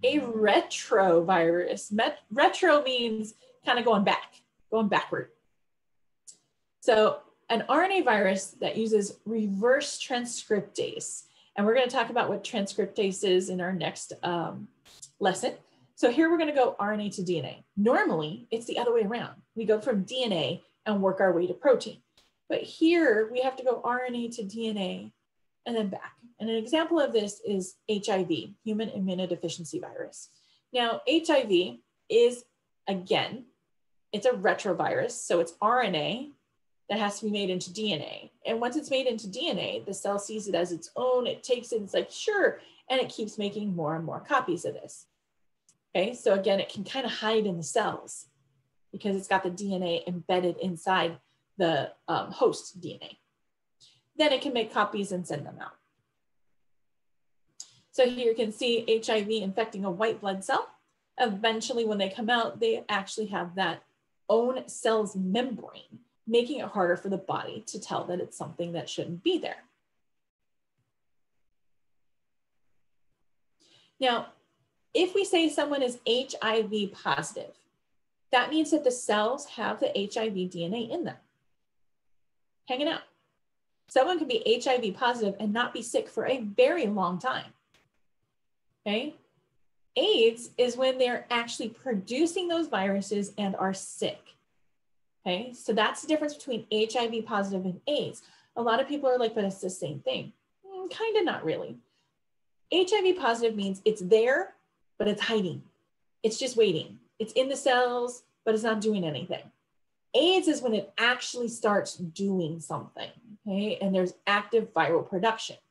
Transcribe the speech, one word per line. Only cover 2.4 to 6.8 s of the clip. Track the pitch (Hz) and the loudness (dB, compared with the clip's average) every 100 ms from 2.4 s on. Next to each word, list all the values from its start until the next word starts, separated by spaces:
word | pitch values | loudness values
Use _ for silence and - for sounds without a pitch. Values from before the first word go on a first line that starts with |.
| 330 - 359 294 | 4 6 4 6
means | 262 254 240 220 214 - - _ | 4 0 0 -2 -6 -12 -20 _
kind | - 240 | 0 2
of | 233 | 4
going | 208 | 4
back, | 202 185 - - _ _ _ | 4 2 -4 -20 _ _ _
going | 220 214 | 0 2
backward. | 170 - - - _ _ _ _ _ _ _ _ _ - - _ _ _ _ | 2 0 -6 -6 _ _ _ _ _ _ _ _ _ -20 -20 _ _ _ _